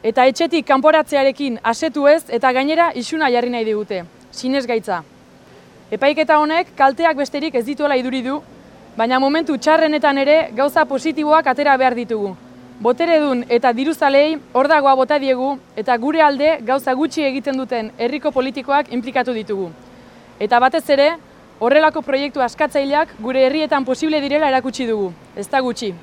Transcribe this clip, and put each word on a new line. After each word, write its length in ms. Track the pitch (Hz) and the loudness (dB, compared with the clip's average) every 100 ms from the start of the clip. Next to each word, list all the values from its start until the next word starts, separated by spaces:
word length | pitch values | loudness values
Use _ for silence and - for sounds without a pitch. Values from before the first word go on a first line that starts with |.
Eta 220 | 220 233 254 | 0 4 2
etxetik 380 | 247 330 330 262 | 2 0 0 2
kanporatzearekin 920 | 269 302 311 302 285 269 269 277 226 | 2 4 4 2 0 0 0 -6 -4
asetu 460 | 220 233 320 294 277 | -4 -2 -4 2 4
ez 140 | 320 - | 4 2
eta 220 | 233 262 | 0 0
gainera 380 | 254 277 320 339 247 | 0 0 2 0 -2
isuna 300 | 233 320 285 | -8 -2 0
jarri 180 | 240 247 | 0 0
nahi 140 | 240 | -4
digute. 380 | 220 214 208 190 170 - - - | -2 -4 -4 -8 -10 -20 -20 -8
Sinesgaitza. 640 | 254 277 240 226 214 175 247 - - - - - - - - 220 | -4 -4 -2 -4 -2 -6 -8 -20 -20 -20 -20 -20 -20 -20 -12 0
Epaiketa 460 | 277 302 311 302 | 0 2 2 2
honek 320 | 302 330 349 - | 2 -2 -4 2
kalteak 400 | 269 269 330 277 | 2 4 0 0
besterik 400 | 277 294 311 262 | -4 -4 -4 -4
ez 80 | |
dituela 320 | 226 285 294 269 | -4 -4 0 0
iduri 240 | 254 262 247 | -2 -4 -4
du, 160 | 277 - - - - - - | -8 -10 -20 -20 -20 -16 -4
baina 180 | 226 262 | 0 2
momentu 320 | 269 311 320 277 | 2 0 -2 -2
txarrenetan 640 | 302 320 320 302 302 277 | 2 2 2 2 0 2
ere 300 | 277 311 - 220 | 2 2 2 -2
gauza 260 | 285 320 | 0 0
positiboak 640 | 302 269 320 302 302 311 311 | 0 -2 -4 -4 2 2 2
atera 300 | 262 294 262 | 0 2 2
behar 160 | 262 240 | 2 0
ditugu. 380 | 233 220 202 180 - - - - | -4 -4 -6 -10 -20 -20 -20 -4
Boteredun 640 | 226 240 339 320 294 247 240 | -2 0 2 2 2 -2 0
eta 240 | 240 254 | 2 2
diruzaleei 640 | 233 285 320 285 277 302 320 - | 0 -2 0 2 4 2 -2 -4
hor 160 | 247 285 | 0 2
dagoa 300 | 311 277 262 | 4 4 2
bota 220 | 262 294 | 2 0
diegu 300 | 269 254 262 269 - - | 0 0 -2 -6 -10 -8
eta 160 | 214 240 | -2 -2
gure 240 | 254 311 | 0 2
alde 360 | 302 277 294 311 226 | 2 4 0 0 -2
gauza 300 | 269 254 254 | -2 -2 -2
gutxi 240 | 320 - | -2 -2
egiten 400 | 285 269 277 262 | -2 -2 -6 -6
duten 300 | 262 240 220 - | -4 -6 -8 -6
herriko 340 | 240 285 294 262 | -4 -2 -2 -2
politikoak 560 | 262 247 254 277 294 | -4 -6 -2 -2 -2
inplikatu 400 | 240 240 254 240 | -6 -4 -4 -2
ditugu. 380 | 226 214 196 180 156 - - - - - - | -6 -6 -6 -8 -12 -20 -20 -20 -20 -20 -8
Eta 220 | 208 240 | 0 2
batez 240 | 262 330 - | 4 0 0
ere, 240 | 277 285 330 - - - - | 2 2 0 -12 -20 -20 -4
horrelako 380 | 233 294 311 311 | 0 2 2 0
proiektu 420 | 294 269 277 277 | -4 -4 -4 -4
askatzaileak 720 | 247 - 302 294 277 294 320 - | -4 -2 -2 -2 -2 -2 -2 -6
gure 240 | 220 262 262 | -4 2 2
herrietan 380 | 302 302 285 262 | 0 0 -2 -2
posible 340 | 254 311 302 | -2 -2 -2
direla 320 | 277 294 302 | 0 0 2
erakutsi 320 | 262 262 - 240 | 0 -2 -6 -4
dugu. 280 | 220 190 165 - - | -2 -4 -8 -16 -14
Ez 100 | 196 | -4
da 160 | 302 | -2
gutxi. 300 | 254 233 214 170 | -2 -4 -8 -10